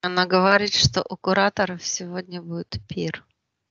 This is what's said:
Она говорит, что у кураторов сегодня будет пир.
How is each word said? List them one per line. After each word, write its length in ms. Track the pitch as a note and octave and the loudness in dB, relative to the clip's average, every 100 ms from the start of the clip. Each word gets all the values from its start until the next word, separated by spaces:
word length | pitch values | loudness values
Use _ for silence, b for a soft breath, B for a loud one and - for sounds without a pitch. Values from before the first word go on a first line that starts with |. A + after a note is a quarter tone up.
Она 240 | F3+ F3+ F3+ | -2 0 2
говорит, 480 | F#3 F#3+ G3+ G#3 | 4 6 4 2
что 300 | - - F3+ - | 2 2 0 -4
у 80 | F#3 | -4
кураторов 680 | F#3 G3 G3+ - F#3 F3 | 0 2 2 2 -2 -4
сегодня 560 | - - F3+ F3+ F3+ F3 | -6 -8 -8 -10 -10 -10
будет 380 | E3+ E3+ - - - | -8 -8 -8 -10 -8
пир. 360 | - E3 - _ _ _ _ _ | -6 -6 -6 _ _ _ _ _